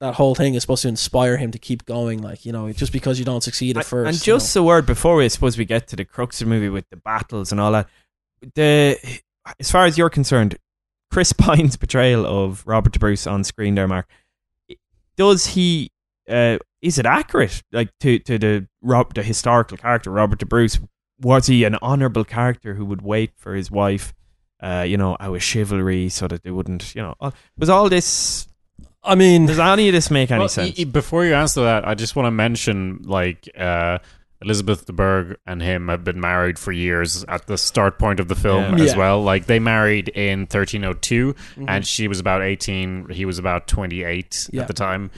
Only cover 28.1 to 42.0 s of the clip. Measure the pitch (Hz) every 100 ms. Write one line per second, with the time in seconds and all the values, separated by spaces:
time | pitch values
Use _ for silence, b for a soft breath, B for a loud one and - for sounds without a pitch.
28.1 | - - - - _ _ - - _ -
29.1 | 185 185 170 156 160 170 202 202 175 151
30.1 | 143 127 113 113 110 90 127 151 147 -
31.1 | 165 175 147 151 139 117 110 95 107 113
32.1 | 143 120 113 113 113 - 98 92 92 92
33.1 | 95 90 82 - - 90 85 85 90 b
34.1 | b _ _ 104 104 101 98 - 90 95
35.1 | 95 87 - 90 90 87 90 87 87 87
36.1 | 90 87 90 90 80 104 87 87 85 85
37.1 | 90 - 87 - 95 - - 98 - 110
38.1 | 98 87 92 104 95 98 165 147 98 95
39.1 | 101 101 95 87 113 113 113 107 104 87
40.1 | 101 101 98 95 101 98 104 95 87 -
41.1 | 120 135 139 - - 135 98 - -